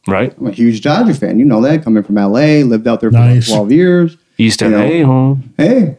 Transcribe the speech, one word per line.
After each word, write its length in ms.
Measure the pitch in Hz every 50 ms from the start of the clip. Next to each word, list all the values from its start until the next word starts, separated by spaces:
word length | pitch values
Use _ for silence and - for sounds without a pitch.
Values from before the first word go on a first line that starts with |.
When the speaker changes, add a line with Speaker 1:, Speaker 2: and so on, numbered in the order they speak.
| -
Speaker 1:
Right. 280 | 95 95 95 127 - - -
Speaker 2:
I'm 100 | 135 113
a 20 |
huge 300 | 92 117 117 117 113 104
Dodger 320 | - 143 160 208 240 208 143
fan. 240 | - 104 92 95 113
You 60 | 139
know 160 | 147 110 110
that, 200 | 123 143 160 156 -
coming 180 | 117 110 110
from 160 | 101 - 104 104
L 180 | 101 98 107
A, 260 | 131 151 151 151 147 139
lived 220 | 120 113 107 113
out 140 | 120 117 -
there 100 | 120 110
for 60 | 117
Speaker 3:
Nice. 300 | 117 120 120 123 123 117 117
Speaker 2:
about 60 | 110
twelve 160 | 107 101 107
years. 440 | 139 170 185 180 180 175 170 165 160 _ _ _ _ -
Speaker 1:
East 220 | 113 110 - -
Speaker 2:
You 100 | 107 110
know. 80 | 107 104
Speaker 1:
L 80 | 117 147
A, 120 | 165 170
home. 520 | 147 131 131 131 131 135 139 135 - - -
Speaker 2:
Hey, 400 | - 151 208 262 254 185 143 -